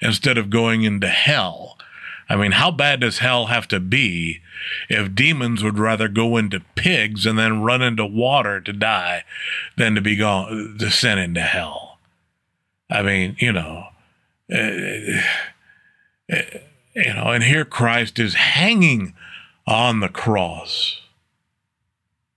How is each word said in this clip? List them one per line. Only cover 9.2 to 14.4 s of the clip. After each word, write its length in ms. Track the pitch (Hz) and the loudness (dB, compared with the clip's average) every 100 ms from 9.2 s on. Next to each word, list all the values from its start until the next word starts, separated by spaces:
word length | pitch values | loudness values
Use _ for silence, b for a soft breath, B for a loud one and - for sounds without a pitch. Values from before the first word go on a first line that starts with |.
| - B B B B - | -8 B B B B 0
than 180 | 113 107 | 2 2
to 60 | |
be 160 | 104 104 | 2 2
gone, 580 | 107 98 92 110 107 107 | 2 0 -2 -6 -8 -6
to 120 | 107 | -2
send 300 | - 123 101 | 2 2 2
into 180 | 90 85 | 0 -2
hell? 600 | 85 - 80 - - - _ _ _ _ _ _ _ _ - | -2 -2 -4 -10 -16 -20 _ _ _ _ _ _ _ _ -4
I 120 | 101 | -2
mean, 360 | 98 98 92 117 | 0 0 0 0
you 140 | 123 | 0
know, 340 | 98 80 80 - - _ _ _ _ | 0 -4 -10 -16 -20 _ _ _ _